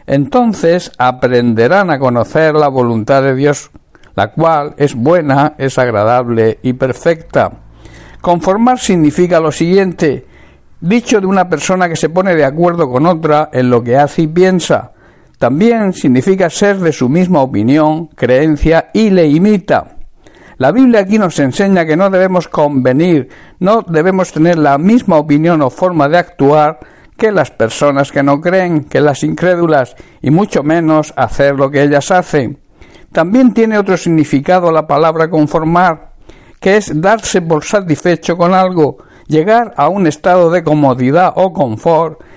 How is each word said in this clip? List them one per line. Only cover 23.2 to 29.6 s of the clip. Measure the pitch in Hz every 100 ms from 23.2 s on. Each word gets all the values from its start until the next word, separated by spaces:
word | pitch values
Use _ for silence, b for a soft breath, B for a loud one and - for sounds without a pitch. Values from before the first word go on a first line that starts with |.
| - B B B
no | 185 226
debemos | 170 160 175 190 180
tener | 151 170 165
la | 147 143
misma | 185 240 190 160
opinión | 156 147 165 160
o | 131
forma | - 180 170 143
de | 175
actuar | 170 - 139 151 151 160 B B B -
que | 220
las | 190 135
personas | - 113 - 143 139 139
que | 139
no | 139 143
creen, | 175 190 180 156
que | 131 -
las | 147 131
incrédulas, | 156 156 175 175